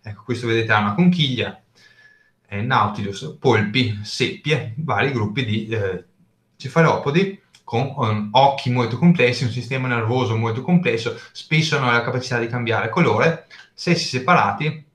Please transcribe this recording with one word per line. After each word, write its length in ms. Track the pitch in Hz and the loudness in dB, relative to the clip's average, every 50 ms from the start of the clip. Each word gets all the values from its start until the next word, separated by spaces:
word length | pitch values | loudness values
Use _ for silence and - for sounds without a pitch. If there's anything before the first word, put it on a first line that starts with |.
Ecco, 220 | _ 104 104 - - | _ -14 -16 -14 -8
questo 240 | - 120 107 117 | -6 -6 -4 -2
vedete 240 | 117 113 110 110 113 | 0 0 0 2 2
ha 80 | 110 107 | 2 2
una 140 | 104 104 104 | 2 2 2
conchiglia, 680 | 170 180 175 175 - 151 131 123 113 98 95 - - _ _ _ _ _ _ _ _ _ - _ _ _ _ _ _ _ | 4 4 4 4 4 0 0 0 -4 -4 -6 -8 -14 _ _ _ _ _ _ _ _ _ -20 _ _ _ _ _ _ _
eh, 140 | _ 101 101 | _ -8 -6
Nautilus, 720 | 110 127 131 117 104 104 104 - 101 101 98 - - 78 - - | -2 0 2 2 2 0 -2 -6 -8 -8 -8 -10 -12 -14 -14 0
polpi, 600 | - 131 117 107 87 104 107 131 120 104 104 104 104 | 2 2 4 4 2 0 0 0 0 0 -2 -6 -8
seppie, 720 | - - - 120 - - - - 147 151 127 107 - 110 | -10 -4 -4 -4 -4 -4 -6 -2 -2 -2 -2 -2 -8 -8
vari 340 | - 160 - 117 101 113 143 | -8 -4 -2 -2 0 0 0
gruppi 340 | 135 120 107 - 104 135 123 | 0 -2 -2 -2 -2 -4 -4
di, 220 | 107 107 110 - | -2 -4 -4 -4
eh, 380 | - 113 107 98 95 90 87 - _ _ _ _ _ _ _ _ _ _ | -4 -4 -4 -2 -4 -4 -6 -10 _ _ _ _ _ _ _ _ _ _
cefalopodi 880 | _ - 131 - 165 160 147 - - - 139 147 175 196 196 - - _ _ _ - _ | _ -14 -2 2 4 4 4 2 0 -2 0 0 2 0 0 -4 -10 _ _ _ -20 _
con, 280 | - - 117 143 139 - | -4 -2 -2 -2 -2 -4
con 360 | 139 123 107 107 104 104 104 | -2 -2 0 0 -2 -2 2
occhi 380 | 107 131 139 139 135 - - 127 | 4 4 4 4 2 0 -4 -2
molto 280 | 123 123 120 110 120 | 0 0 0 -2 -2
complessi, 460 | - 170 175 170 - 123 123 123 - 139 | 4 4 4 6 6 4 2 2 0 -4
un 60 | 113 | -4
sistema 400 | 110 123 110 117 135 131 127 127 | -4 -6 -6 -6 -6 -4 -2 -2
nervoso 480 | 120 117 113 110 127 127 123 - 113 | -2 -2 0 0 0 0 0 0 0
molto 240 | 113 113 113 110 120 | 0 0 -2 -2 -4
complesso, 580 | 131 - 175 175 - 123 113 113 - 117 - - - - _ | 0 2 2 4 4 2 -2 0 -4 -6 -8 -8 -14 -18 _
spesso 440 | - - - 156 156 156 - 147 | -20 -6 0 0 0 2 2 0
hanno 140 | 135 131 123 | 0 2 2
la 100 | 117 117 | 2 2
capacità 380 | 117 - 113 123 123 - 127 117 | 0 0 -4 -4 -4 -2 -2 -2
di 80 | 117 | -2
cambiare 400 | 113 120 123 117 113 110 101 104 | -2 -4 -4 -2 0 0 0 -2
colore, 600 | - - 185 165 117 107 107 135 165 165 - - _ - - - _ _ | -2 0 2 2 2 4 4 2 2 2 -2 -10 _ -20 -20 -20 _ _
sessi 340 | - - 180 170 170 - | -6 0 0 0 0 0
separati 800 | - - 123 - - 175 143 104 98 101 - 147 156 156 - - _ | -4 -4 -2 2 2 4 4 4 2 -2 -2 -4 -4 -4 -6 -16 _